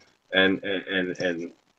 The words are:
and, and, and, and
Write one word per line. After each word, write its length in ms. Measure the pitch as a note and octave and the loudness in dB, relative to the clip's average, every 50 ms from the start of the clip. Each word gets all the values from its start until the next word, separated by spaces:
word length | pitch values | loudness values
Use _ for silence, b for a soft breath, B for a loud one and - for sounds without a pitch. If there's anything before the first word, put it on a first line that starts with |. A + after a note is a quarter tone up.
| - _ _ _ _ _ | -6 _ _ _ _ _
and, 300 | F2+ F#2+ F#2+ F#2+ F#2+ - - | 2 4 4 4 4 0 -2
and, 180 | G2+ F#2+ F2+ - | -4 -4 -4 -4
and, 340 | - G2 F#2 F#2 F2+ E2+ E2+ | -2 -2 -2 -2 -2 -2 -2
and 320 | F#2 F2+ E2+ E2 E2+ E2 - _ _ _ _ | -2 -2 -2 -4 -8 -12 -14 _ _ _ _